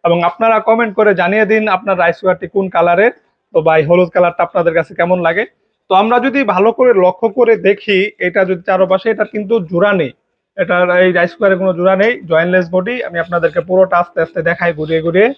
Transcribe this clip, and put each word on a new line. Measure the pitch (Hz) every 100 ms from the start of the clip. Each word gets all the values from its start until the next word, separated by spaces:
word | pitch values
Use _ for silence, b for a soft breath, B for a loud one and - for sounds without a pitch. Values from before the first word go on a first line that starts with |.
এবং | 175 170
আপনারা | 170 - 226 220
কমেন্ট | 220 226 233 196
করে | 214 185
জানিয়ে | 175 214 208
দিন | 220 214
আপনার | 185 208 185
রাইস | 170 165
কুকারটি | 190 180 175
কোন | 196 190
কালারের। | 180 175 175 226 - _ _ _
তো | 170
ভাই | 160 160
হলুদ | 147 175 175
কালারটা | 180 175 170
আপনাদের | 170 190 170
কাছে | 160 156 170
কেমন | 175 180
লাগে? | 170 170 359 _ _ _ _
তো | 190
আমরা | 220 240
যদি | 262 269
ভালো | 220 185 214
করে | 226 247
লক্ষ্য | 196 180 180 226
করে | 214 226 214
দেখি, | 185 202 - 190 208 _
এটা | 180 196 185
যদি | 180
চারপাশে, | 180 185 185 185 226
এটা | 220 208
কিন্তু | 214 196 233
জোড়া | 165 175 202
নেই, | 196 139 - _ _ _ -
এটার | 175 180 180 180
এই | 185
রাইস | 175 175
কুকারে | - 202 185
কোনো | 190
জোড়া | 170 180 190
নেই, | 214 240 165
জয়েন্টলেস | 160 175 185 170
বডি। | 185 185 247
আমি | - 175
আপনাদেরকে | 165 170 165 170
পুরোটা | 165 185 185 175
আস্তে | 175 -
আস্তে | 160 170
দেখাই | 165 170 170
ঘুরিয়ে | 156 156 160
ঘুরিয়ে। | 160 170 226